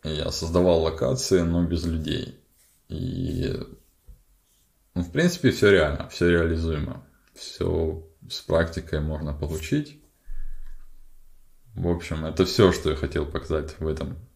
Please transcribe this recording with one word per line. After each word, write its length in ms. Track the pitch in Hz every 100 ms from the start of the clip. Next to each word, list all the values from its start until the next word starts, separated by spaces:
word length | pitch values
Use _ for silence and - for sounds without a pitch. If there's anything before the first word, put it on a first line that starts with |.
Я 280 | 78 76 73
создавал 500 | - 82 85 90 82
локации, 600 | 80 78 - 131 - 92
но 220 | 85 85
без 220 | 87 82 82
людей. 580 | 80 76 76 - - _ _ _ _ _
И, 720 | 82 85 87 85 85 85 - - - _ _ _ - _ _ _ _ _ _ _ -
ну, 80 |
в 80 | 87
принципе, 400 | 147 175 175 131
все 180 | - 104
реально, 400 | 95 - 82 -
все 200 | - 87
реализуемо. 760 | 85 82 82 82 76 76 - - _ _ -
Все 720 | - - - 82 80 80 - _ -
с 140 | -
практикой 600 | - 82 85 - - 78
можно 320 | 76 76 76
получить. 680 | 73 78 80 - 147 147 - _ _ - - - - - - - - - - - - - - - 95
В 120 | 87
общем, 380 | 85 - 78 80
это 180 | 78 92
все, 260 | - 98
что 180 | 87 78
я 60 | 73
хотел 320 | - 80 73
показать 500 | - - 78 76 -
в 60 | 78
этом 320 | 76 73 65 -